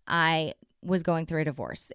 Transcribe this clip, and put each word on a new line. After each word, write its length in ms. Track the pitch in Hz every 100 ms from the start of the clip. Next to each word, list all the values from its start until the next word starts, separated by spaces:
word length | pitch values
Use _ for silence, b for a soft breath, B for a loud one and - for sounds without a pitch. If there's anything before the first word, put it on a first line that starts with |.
| -
I 460 | 170 160 165 156 - - _
was 200 | - 185
going 220 | 165 165
through 160 | 165 165
a 60 | 156
divorce. 440 | 139 78 - -